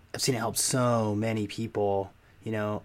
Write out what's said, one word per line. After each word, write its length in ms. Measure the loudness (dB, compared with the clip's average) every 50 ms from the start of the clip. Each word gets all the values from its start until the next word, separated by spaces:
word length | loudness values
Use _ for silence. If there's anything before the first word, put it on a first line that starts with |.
| -14 -12 -6
I've 80 | -2
seen 140 | 0 0 0
it 20 | 0
help 200 | -2 -2 -2 0
so 580 | 0 2 2 2 4 4 4 4 2 2 2
many 320 | 0 0 0 0 0 -2 -4
people, 640 | -4 -6 -6 -4 -2 0 2 2 2 0 -2 -4 -8 -16 -20 -20 -20 -12 -8
you 80 | -6
know, 320 | -4 -2 -2 -2 -2 -4